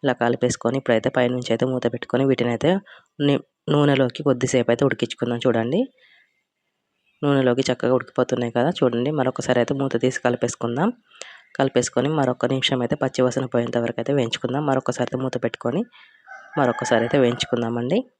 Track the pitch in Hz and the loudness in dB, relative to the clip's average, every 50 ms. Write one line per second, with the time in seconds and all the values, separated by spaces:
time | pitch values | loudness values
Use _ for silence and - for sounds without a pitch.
0 | - 139 123 - 120 117 120 - - 123 120 - - 117 123 135 - - 120 113 | 0 -2 0 0 0 0 0 0 0 -2 -2 -2 -2 -2 -2 -2 0 2 0 2
1 | - 127 - 131 123 123 123 127 123 - 113 113 - 131 131 127 - 120 110 123 | 2 0 0 0 0 0 0 -4 -2 -2 0 0 0 -2 -2 -2 -2 -2 -4 -4
2 | - - - 123 135 135 131 - 123 120 117 113 - 151 185 196 196 - - - | -6 -2 0 2 2 2 2 2 2 -2 -2 0 2 2 2 2 -2 -8 -20 -20
3 | _ _ _ - 147 143 143 - - _ _ _ _ - 147 147 147 143 139 131 | _ _ _ -2 0 2 2 0 -2 _ _ _ _ 0 2 4 4 4 4 4
4 | 135 123 - - 151 143 131 123 131 127 - 127 117 - 120 117 139 135 113 - | 2 0 0 -2 0 0 0 0 0 0 2 0 2 2 2 2 2 0 2 0
5 | - 113 - _ 120 120 120 120 - 131 113 113 113 120 139 202 262 262 _ _ | -4 -6 -4 _ -4 -4 -4 0 0 0 2 2 0 0 0 0 -2 -2 _ _
6 | _ _ _ _ _ _ _ _ _ _ _ _ _ _ _ _ _ _ _ _ | _ _ _ _ _ _ _ _ _ _ _ _ _ _ _ _ _ _ _ _
7 | _ _ _ _ - 143 143 139 131 127 123 127 135 - 127 - - 123 127 127 | _ _ _ _ 0 2 2 4 4 4 2 2 0 0 -2 0 2 2 2 2
8 | 123 - _ - 127 - 127 120 123 120 113 123 120 156 185 - 147 127 117 117 | 0 -4 _ -2 0 0 0 -2 -2 -2 0 0 0 0 0 2 0 0 2 0
9 | 123 139 156 151 127 131 - - - - 123 120 117 - 139 135 139 135 - 120 | -2 -2 0 0 -2 -2 -2 -4 -2 0 2 2 2 0 0 -2 -2 -2 -2 0
10 | - 131 127 - - 123 120 - - 120 - _ 120 117 120 131 170 226 240 _ | 0 0 -2 0 -2 -2 0 0 -2 -4 -4 _ -6 -4 -2 0 -2 -2 -2 _
11 | _ _ _ - - - - - _ _ _ - 135 135 - 127 123 - - 117 | _ _ _ -20 -20 -20 -20 -20 _ _ _ -2 -2 2 2 0 -2 0 -2 -2
12 | 127 143 156 151 135 127 123 - - 127 135 135 127 - 139 127 120 117 - - | 0 0 0 0 0 0 0 -2 -2 -2 -2 0 0 -2 -2 0 -2 -4 -4 -2
13 | 147 131 - - 127 123 120 131 131 123 - 120 117 120 120 120 117 117 120 - | -4 -4 0 2 0 2 2 -2 -4 -2 -2 -2 -2 0 -2 -2 -2 -2 -4 -6
14 | 113 135 143 143 120 113 - - - 120 123 143 151 143 135 131 - - 131 - | -4 -2 0 0 0 -2 -4 -6 -4 -4 -4 -2 0 0 0 0 0 -4 -4 -2
15 | 123 - - 127 131 131 - 123 - 120 - - - 120 127 175 240 240 _ - | -4 -4 -4 -6 -6 -4 -6 -4 -4 -4 -6 -4 -6 -4 -2 -2 -4 -6 _ -20
16 | - - _ _ _ - - - - - - 156 139 123 117 - - - 123 113 | -20 -20 _ _ _ -20 -20 -20 -20 -8 -2 0 0 0 0 -2 0 2 2 2
17 | 113 117 - 143 131 120 120 120 - - - 117 120 117 117 120 120 127 160 226 | 2 2 2 4 4 4 2 -2 -4 -4 -2 -2 -2 -2 -2 -4 -2 0 -2 -2
18 | 262 - _ | -2 -4 _